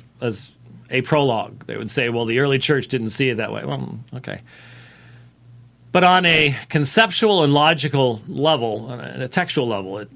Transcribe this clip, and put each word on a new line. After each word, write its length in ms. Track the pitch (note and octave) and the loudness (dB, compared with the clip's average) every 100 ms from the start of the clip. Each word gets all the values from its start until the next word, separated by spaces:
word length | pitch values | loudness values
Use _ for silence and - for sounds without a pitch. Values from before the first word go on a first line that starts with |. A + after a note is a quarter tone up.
| - - | -12 -8
as 260 | A#2+ G2+ - _ - - - | -6 -6 -10 _ -20 -20 -6
a 100 | B2+ | -4
prologue. 640 | B2 D3+ C#3 A2 G2+ A2+ - | 0 2 2 0 -4 -12 -12
They 100 | A2 | -10
would 140 | A2 | -6
say, 200 | - A#2+ | -4 -2
"Well, 160 | A#2 A2+ | -2 -2
the 120 | A#2 | 0
early 220 | C#3+ C3+ | 0 0
church 280 | - C#3+ - | 0 0 -2
didn't 220 | C3 A2 | -4 -4
see 200 | - C3+ | -2 -2
it 80 | A2+ | -2
that 140 | G#2 | -4
way." 140 | G#2+ C3+ | -6 -6
Well, 320 | C#3 - A2+ - B2 | -8 -8 -14 -14 -14
okay. 240 | - - - - - - - - - - - _ - - - _ - | -12 -14 -14 -20 -20 -20 -20 -20 -20 -20 -20 _ -20 -20 -20 _ -2
But 120 | F3+ | 4
on 240 | F3+ F#3 F3 | 6 6 6
a 280 | D#3+ D3+ C3+ - | 4 2 0 -2
conceptual 720 | D#3 C#3 - A3+ F3 A3 G3 | -2 2 2 2 2 2 4
and 80 | D3 | 4
logical 680 | C#3+ D3+ E3 C3+ C#3 B2+ A2 - | 4 4 2 0 0 0 0 -8
level, 640 | C3 D3+ D3+ A#2 G#2+ A2 | -2 0 0 0 -4 -8
on 80 | B2 | -12
a, 40 | |
on 180 | - B2+ | -12 -10
a 40 | B2+ | -4
textual 400 | - F3 - A#2+ | -2 -2 -2 -2
level, 300 | G2+ F#2+ G2 | -2 -6 -10
it, 140 | G#2 | -12